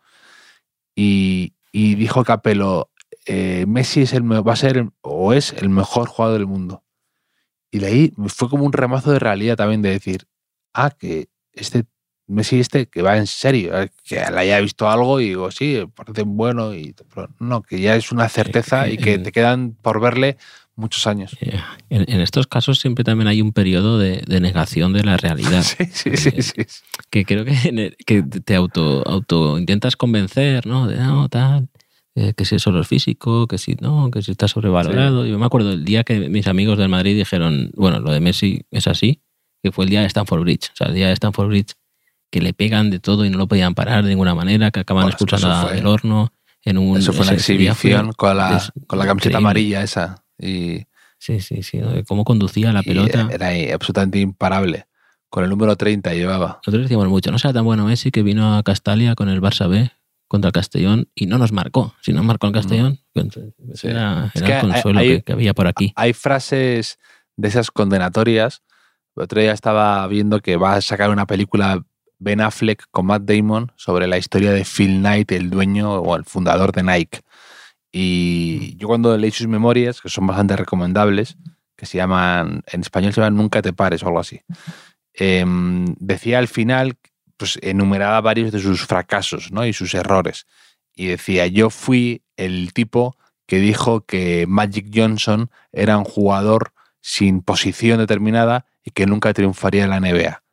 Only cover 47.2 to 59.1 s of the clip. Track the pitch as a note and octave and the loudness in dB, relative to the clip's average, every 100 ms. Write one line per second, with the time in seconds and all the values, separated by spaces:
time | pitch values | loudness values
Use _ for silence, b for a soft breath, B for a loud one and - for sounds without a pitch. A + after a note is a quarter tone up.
47.2 | F#2+ G2 - G2 F#2+ A2+ G2+ G2+ A2 A2+ | 2 2 2 4 2 2 2 2 2 0
48.2 | G2+ G2 F#2 F2+ - C3+ - G2 G2 G2 | 2 2 2 0 -2 -12 -6 -2 0 0
49.2 | - A2 G#2+ G#2 G#2 G2 G2+ G2 E2+ F#2+ | 2 2 4 4 2 -2 -2 -4 -6 -10
50.2 | _ - F#2 F#2 F2 E2+ - b b b | _ -12 -6 -4 -4 -6 -12 b b b
51.2 | - G#2+ - - F2+ - A2 - G2+ G2+ | -6 -6 -4 -8 -8 -6 -4 -4 -2 -2
52.2 | A2 A2+ G2 G#2 A2+ G2+ F#2 F2+ G#2 A#2 | 2 2 2 0 2 0 0 2 2 2
53.2 | A2 F2+ F2+ F2 D2+ - - G2+ F#2+ G2+ | 0 -2 -2 -2 -2 -4 -2 0 0 0
54.2 | G2 F#2+ F#2 F#2+ F#2+ D#2 - _ _ _ | -2 -2 -2 0 -2 -4 -10 _ _ _
55.2 | - F#2+ F#2 G2 A2 G#2 G#2 G#2 F2+ E2+ | -8 -2 0 2 2 2 0 0 -2 -2
56.2 | F2+ F#2+ E2+ - - A2 C3 A2+ F#2+ F#2+ | -2 -2 -4 -4 -2 0 2 2 2 2
57.2 | - A#2 C#3+ B2 A2+ A2 G#2 A#2+ C3 A2+ | 0 0 0 2 2 2 2 0 0 0
58.2 | G2+ G#2+ G#2+ G#2+ G#2 G2+ - G#2+ A#2+ | 2 2 2 2 0 -2 0 2 2